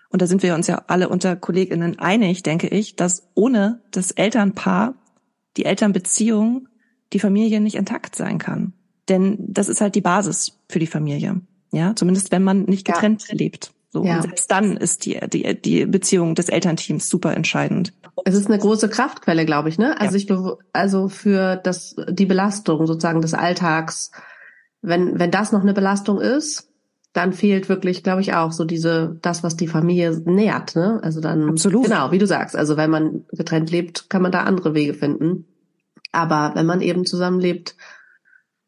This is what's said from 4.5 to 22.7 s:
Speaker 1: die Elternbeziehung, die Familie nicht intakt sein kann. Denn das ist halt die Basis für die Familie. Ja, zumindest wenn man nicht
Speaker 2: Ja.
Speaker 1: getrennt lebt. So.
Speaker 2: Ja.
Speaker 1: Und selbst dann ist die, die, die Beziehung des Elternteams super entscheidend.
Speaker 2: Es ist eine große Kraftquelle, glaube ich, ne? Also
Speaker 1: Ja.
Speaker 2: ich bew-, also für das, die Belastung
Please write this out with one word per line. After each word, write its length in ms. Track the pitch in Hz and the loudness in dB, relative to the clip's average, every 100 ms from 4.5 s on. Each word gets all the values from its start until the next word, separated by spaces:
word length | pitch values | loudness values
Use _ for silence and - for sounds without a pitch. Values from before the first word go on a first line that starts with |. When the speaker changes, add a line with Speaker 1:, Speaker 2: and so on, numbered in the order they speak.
| - 190 180 240 262 _ _ _ _ _ - | 0 -2 0 -2 -4 _ _ _ _ _ -4
Speaker 1:
die 80 | - | -2
Elternbeziehung, 1040 | 196 208 196 - - 220 214 220 254 254 _ _ _ _ | 2 2 0 -2 0 2 2 2 -2 -6 _ _ _ _
die 60 | 202 | 0
Familie 420 | 208 202 226 214 | 2 2 2 2
nicht 140 | 208 208 | 0 0
intakt 400 | 196 233 - - | -4 -6 -8 -8
sein 240 | - 165 | -4 -4
kann. 340 | - - - - _ _ - | -4 -4 -6 -8 _ _ 0
Denn 280 | 185 190 - | 2 2 0
das 280 | - 202 208 | -4 -2 -2
ist 140 | - | 0
halt 120 | 208 | 0
die 80 | 202 | 2
Basis 560 | 180 190 190 - - - _ | 2 2 0 -4 -6 -10 _
für 100 | 160 | -4
die 80 | 160 | -2
Familie. 540 | 156 151 143 - 180 - _ _ | -2 -2 -2 -2 -4 -8 _ _
Ja, 240 | 151 175 226 | -2 0 2
zumindest 360 | 180 190 - | 2 2 2
wenn 120 | 180 | 2
man 200 | 190 196 | 2 2
nicht 240 | 185 190 - | 2 0 0
Speaker 2:
Ja. 60 | 170 | 2
Speaker 1:
getrennt 300 | 214 214 - | 2 0 -2
lebt. 420 | - - - - _ _ | -4 -4 -4 -18 _ _
So. 120 | 165 180 | -2 0
Speaker 2:
Ja. 100 | 170 | 0
Speaker 1:
Und 60 | |
selbst 260 | 165 180 - | -2 -4 0
dann 260 | 196 208 - | 2 2 0
ist 280 | 175 - - | -2 -4 -6
die, 140 | - - | -6 -4
die, 300 | - - - | -2 -2 -2
die 240 | - - - | 0 2 2
Beziehung 480 | 190 - 185 170 | 0 2 2 2
des 160 | 160 180 | 0 0
Elternteams 600 | 170 180 165 - 156 - | 0 0 -2 -4 -4 -2
super 260 | 175 160 - | -2 0 -2
entscheidend. 580 | 165 147 143 - - - - - - | -2 -2 -2 -2 -4 -8 -14 -4 0
Speaker 2:
Es 80 | 202 | 0
ist 120 | 202 | 2
eine 100 | 208 | 2
große 300 | 202 214 214 | 2 2 0
Kraftquelle, 560 | 220 277 - - 165 160 | 0 -2 -2 0 2 2
glaube 240 | 147 156 | 0 0
ich, 80 | 160 | 0
ne? 220 | 247 - | 0 0
Also 140 | 190 | 0
Speaker 1:
Ja. 40 | 196 | 0
Speaker 2:
ich 100 | 196 | 0
bew-, 300 | 185 185 - _ | -2 -2 -8 _
also 380 | - 196 190 190 | -2 0 0 0
für 480 | - 208 196 190 185 | 0 2 2 2 0
das, 380 | 185 175 - - - | -4 -6 -8 -12 -6
die 160 | 185 185 | 0 2
Belastung 640 | 190 202 202 - | 2 0 -2 -2